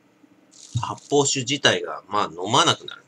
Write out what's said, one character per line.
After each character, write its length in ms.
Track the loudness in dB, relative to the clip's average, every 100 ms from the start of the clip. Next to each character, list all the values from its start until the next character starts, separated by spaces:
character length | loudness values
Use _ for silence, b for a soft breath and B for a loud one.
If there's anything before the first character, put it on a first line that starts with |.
| _ _ _ _ _ -20 -8 -6
発 260 | -6 -10 0
泡 140 | 2 2
酒 160 | 0
自 180 | -2 0
体 220 | 2 2
が、 220 | -2 -10 -4
ま 160 | -2
あ、 60 | -2
飲 200 | -4 0
ま 140 | 4 4
な 100 | 2
く 100 | -4
な 100 |
る 80 | -18